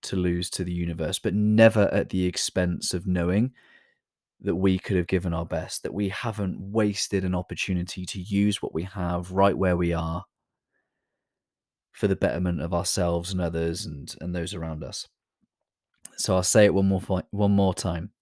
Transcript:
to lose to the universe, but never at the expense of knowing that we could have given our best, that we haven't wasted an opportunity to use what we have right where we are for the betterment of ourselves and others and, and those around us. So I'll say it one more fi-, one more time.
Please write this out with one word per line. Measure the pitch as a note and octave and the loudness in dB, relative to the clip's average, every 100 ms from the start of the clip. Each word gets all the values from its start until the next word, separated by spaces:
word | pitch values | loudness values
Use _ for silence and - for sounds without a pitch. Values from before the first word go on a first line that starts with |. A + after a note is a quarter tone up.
to | - F#2+ | -4 0
lose | F2+ F2 E2+ | 0 0 -2
to | - | -4
the | F2+ | -4
universe, | F2 E2+ D#2+ D#2 - | -2 -2 -2 -4 -2
but | - | -2
never | - G#2+ G#2+ A2 G#3+ G3+ | 2 4 8 8 8 2
at | G3+ - | 2 0
the | F#2 F2+ | 0 0
expense | - - - F2+ F2 - | 0 -4 0 0 -2 -4
of | F2+ F#2 | -4 -2
knowing | F2+ E2+ F#2+ B2+ _ _ - _ _ _ _ _ _ | 0 2 2 0 _ _ -20 _ _ _ _ _ _
that | G2+ F2 | -4 2
we | F#2+ F#2 | 2 2
could | - F#2+ | 2 0
have | E2+ | 2
given | F#2 F2 | 0 0
our | E2 E2 | -4 -4
best, | E2+ D#2+ - | -6 -6 -8
that | - | -6
we | F#2 G2+ | -4 -4
haven't | F#2 A#2+ G#2 G2 E2 | -4 -6 -4 -4 -4
wasted | G2 G#2+ G#2+ G2+ - G2 | -4 0 0 0 -2 -2
an | F#2 | 0
opportunity | F2+ E2+ F2 - F2+ F2 - F2+ | -2 -4 -6 -2 -2 -2 -6 -8
to | G2+ | -8
use | F#2 G2+ G#2 G2+ | -2 2 2 2
what | - | -4
we | - | -4
have | F#2 G2+ F2+ F2+ F2+ | -6 -4 -4 -4 -4
right | F#2+ G2 D#2+ | 4 4 4
where | F#2 F2 | 2 2
we | F2 | 2
are | E2 E2 E2+ - _ _ _ _ _ _ _ _ _ _ _ _ _ _ _ _ | 0 -2 -6 -10 _ _ _ _ _ _ _ _ _ _ _ _ _ _ _ _
for | - G2+ | -2 0
the | F#2+ | 2
betterment | G2 D#2 F#2 F2 | 0 0 -2 -2
of | E2 | -2
ourselves | F2 - - F2 E2+ F2 | -2 -2 0 0 0 -2
and | F#2 | -2
others | F2 E2+ E2 E2 - | -2 -2 -2 -4 -8
and, | D2 - - | -10 -12 -10
and | E2+ F2 | -6 -6
those | E2 | -6
around | F#2+ D#2+ D#2 | -6 -8 -8
us. | C2+ - - _ _ _ _ _ _ _ _ _ - - | -8 -10 -14 _ _ _ _ _ _ _ _ _ -20 -8
So | - F#2 | 0 2
I'll | |
say | F2+ A2+ G#2 | 4 6 6
it | |
one | F2+ G2 | 6 2
more | F#2+ | 2
fi-, | - F#2 - | 0 -4 -2
one | G2 G2+ | 0 2
more | G2+ G2 | 4 2
time. | F#2 - E2+ E2+ _ | 0 -4 -4 -6 _